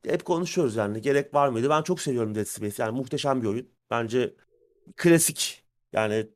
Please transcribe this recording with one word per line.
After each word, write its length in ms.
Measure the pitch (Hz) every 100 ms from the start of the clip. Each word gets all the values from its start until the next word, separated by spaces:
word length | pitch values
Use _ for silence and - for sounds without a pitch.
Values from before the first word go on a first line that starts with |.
| -
hep 200 | 160 -
konuşuyoruz 500 | 170 180 185 139 110
yani, 260 | 104 110
gerek 320 | 117 139 139
var 160 | 143 143
mıydı? 200 | 117 135
Ben 120 | 151
çok 200 | 156 180
seviyorum 340 | - 123 110 107
Dead 100 | 101
Space. 380 | - 104 101
Yani 140 | 113 123
muhteşem 440 | 120 147 143 131
bir 60 | 110
oyun. 200 | 113 127 _ _
Bence 420 | 117 113 123 123 - _ _ _ _ - -
klasik. 680 | 175 165 165 151 - - _ _ _
Yani 340 | 107 107 107 110